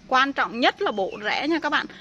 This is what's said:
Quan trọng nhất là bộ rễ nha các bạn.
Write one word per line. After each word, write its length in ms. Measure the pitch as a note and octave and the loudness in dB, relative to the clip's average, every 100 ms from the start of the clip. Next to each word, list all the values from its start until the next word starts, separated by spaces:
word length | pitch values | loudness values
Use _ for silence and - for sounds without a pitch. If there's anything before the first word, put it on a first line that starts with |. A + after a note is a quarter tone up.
| - | 0
Quan 240 | B3+ C#4 | 2 2
trọng 280 | C#4 A3 A3+ | 0 -2 2
nhất 220 | D#4 - | 2 2
là 80 | G4+ | -2
bộ 220 | G#3+ F#3+ - | 0 -2 -4
rễ 240 | G#3 - D4 | -2 -2 0
nha 100 | E4 | 0
các 120 | D4+ | 0
bạn. 160 | D4 - - | 0 -2 -10